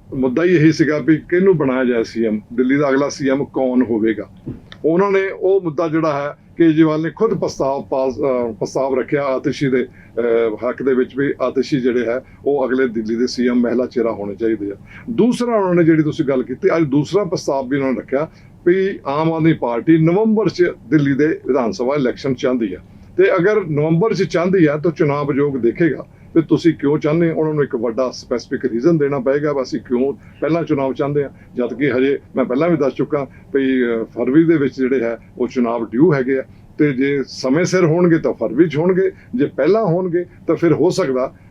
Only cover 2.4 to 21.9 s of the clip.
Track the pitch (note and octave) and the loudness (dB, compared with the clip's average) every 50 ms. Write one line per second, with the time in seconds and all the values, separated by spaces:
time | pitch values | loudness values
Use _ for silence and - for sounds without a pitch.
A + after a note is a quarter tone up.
2.4 | G2+ - A#2+ A#2 B2+ B2+ C#3 C#3+ D3 C#3 C3+ C#3 C#3+ C#3 - - C#3+ C3+ C3+ C#3 | -6 -4 -2 0 0 2 2 2 2 2 2 0 0 -2 -4 -4 -2 0 0 0
3.4 | B2 - - C3+ C3 B2+ B2+ B2 B2+ G#2+ A#2+ G#2 G#2+ A2+ G#2 G#2 G2 - - - | -2 -4 -2 -2 -2 0 2 0 2 2 0 0 0 0 -2 -2 -8 -12 -16 -16
4.4 | - - - - - - - - - D3+ E3 F3+ G3+ G3+ F#3+ F#3+ F#3+ G3 E3 - | -16 -14 -14 -14 -18 -20 -14 -4 0 0 2 2 2 2 2 0 0 -2 -4 -2
5.4 | F#3+ F#3 G3 G3 F3+ E3 D3 F3 E3+ D#3+ D#3 D#3+ D#3+ D#3 C#3+ C#3 C#3+ D3 C#3+ - | 0 2 2 2 0 -2 -4 -4 -4 -2 -2 0 0 0 -2 -2 -4 -6 -10 -12
6.4 | - - - - E3+ E3 D3+ D#3 D#3+ D#3 D#3 D#3 D#3+ D#3+ - - A3 A3+ G3 D3+ | -20 -14 -2 2 4 4 4 4 2 2 2 -2 -4 -6 -2 -2 -2 -2 0 -2
7.4 | F3+ - - - D3 C3+ C#3 C#3 G#2+ - C#3+ C3 C3 C3+ A#2+ - C#3+ C#3 B2+ B2 | -4 -6 -4 -2 -2 -2 -2 -4 -4 -4 -2 -2 -2 -2 -2 -2 -2 0 0 0
8.4 | A#2+ A#2 G#2 - B2+ - - D3 C3 C3+ C3+ C3 A#2+ - D3+ C#3+ C#3+ C3+ C3 C3 | -2 -4 -4 -6 -8 -4 -2 -2 -2 0 0 -2 0 0 -2 -2 0 -2 -2 -2
9.4 | - D3 B2 - D3+ C3 B2+ B2+ - - - - - - - A2+ A#2+ A#2+ A#2 A#2 | -2 -4 -4 -2 -2 0 0 0 0 -2 -8 -18 -20 -8 -6 -2 0 2 2 2
10.4 | A#2 A2+ G#2+ - A2+ B2 B2 - B2+ C#3 C3 B2 B2 G#2 B2 C3 C#3 C#3+ - - | 2 0 -2 -4 -4 -6 -4 -2 0 2 2 2 0 0 -2 -2 -2 -2 -2 -2
11.4 | C3 B2 - C3+ B2 - D#3 C3 A#2+ B2+ A#2 B2 A#2 A2+ A#2+ B2+ - - - - | -4 -2 0 -2 -2 0 -2 0 0 0 0 0 0 -2 -2 -4 -6 -10 -18 -6
12.4 | - C#3 C#3+ C#3 C3 A#2 B2+ C3 C3+ B2 G#2 A#2 A2 G#2+ A#2 A2+ B2 B2 - B2 | -2 -2 0 0 0 0 0 0 0 0 -2 -4 -4 -4 -2 -2 -2 -2 -2 -2
13.4 | B2 B2 B2 B2 A#2+ A#2 A2+ B2 B2+ A#2+ - B2+ A2+ A2+ G#2+ G2+ G2+ G2+ G2 F#2 | -2 0 2 0 0 0 0 -2 -4 -2 -2 -2 -2 -2 -4 -4 -8 -10 -6 -4
14.4 | A2+ A2 A2+ G#2 G2+ G2+ G2 - - - - - - - A2+ A#2 G#3 B3 - - | -2 -2 -2 -4 -6 -8 -10 -12 -16 -20 -20 -16 -12 -6 0 2 2 2 2 0
15.4 | A#3+ A#3+ A#3 G#3 F#3+ F3+ F3 F3 E3 D#3+ E3 D#3 D3+ D3+ C#3 - C#3+ B2+ C#3 B2+ | -2 -2 0 0 0 2 2 4 4 4 4 4 2 0 -2 -2 -2 0 0 -2
16.4 | A#2 A#2+ C3 - F#3+ F#3 F3 E3 D#3+ C3+ C3 D3 C#3 - E3 G3+ G#3 E3+ F#3 D3+ | -2 -4 -6 -6 -4 -2 0 0 0 2 0 0 0 0 -2 -2 -2 -2 -4 -4
17.4 | - E3+ C#3+ C3+ C3 B2 C#3+ C#3+ C3+ C3 B2 G#2 - - B2+ C#3 D#3+ - - - | -4 -4 -4 -4 -2 -2 -2 -2 0 -2 -2 -4 -4 -4 -4 -4 -4 -4 -8 -18
18.4 | - - - - - F3 F3+ F#3+ F#3+ G3 - - - C#3 C#3 D3+ D#3+ D#3+ D#3+ D#3+ | -20 -20 -20 -2 0 2 2 2 2 -2 -4 -6 -6 -4 -2 0 0 0 0 2
19.4 | D#3 E3 D#3 - C#3 A#2+ A#2 A#2 G#2+ D#3+ E3 D#3+ D#3+ E3 F3 G#3 A3 A3 G#3+ A3 | 2 2 2 2 0 -2 -2 0 2 4 4 4 4 4 4 2 2 2 2 2
20.4 | G#3 E3+ - - F3 E3+ - - - A2 D3 D#3 C#3+ C#3 C#3 B2 D3+ D#3+ - - | 2 0 2 2 0 0 0 -6 -2 0 2 2 2 2 2 2 2 0 0 -2
21.4 | - - C3 C#3 A#2+ G#2+ F#2+ - A#2 C3 | -2 -2 0 0 0 0 -2 -2 -2 -2